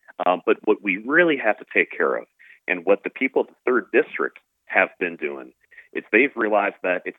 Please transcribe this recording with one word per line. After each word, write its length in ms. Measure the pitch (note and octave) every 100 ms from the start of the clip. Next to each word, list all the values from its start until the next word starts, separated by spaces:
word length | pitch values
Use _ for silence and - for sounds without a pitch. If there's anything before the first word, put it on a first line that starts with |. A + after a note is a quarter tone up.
| _ - F2+
Um, 160 | F2+ -
but 100 | G#2 -
what 160 | G#2
we 160 | G2+ F#2+
really 400 | A2+ D#3 F3 C#3
have 220 | A2+ G2+
to 60 | -
take 200 | G2+ E2+
care 240 | - D2 A#1
of, 100 | A1 _ - - -
and 160 | F2+
what 200 | E2+ G2+
the 80 | -
people 320 | - C3+ D3
of 40 | A#2
the 60 | _
third 220 | - B2 G2
district 460 | A#2+ D#3 - C2+ - _ _ -
have 240 | G2+ F#2 -
been 180 | F2+ E2
doing, 360 | D2+ C#2 B1+ _ _ - -
is 100 | - -
they've 240 | A#2 C3+ A#2
realized 420 | G#2+ G#2 G2+ -
that 220 | F#2 F2+
it's 100 | F#2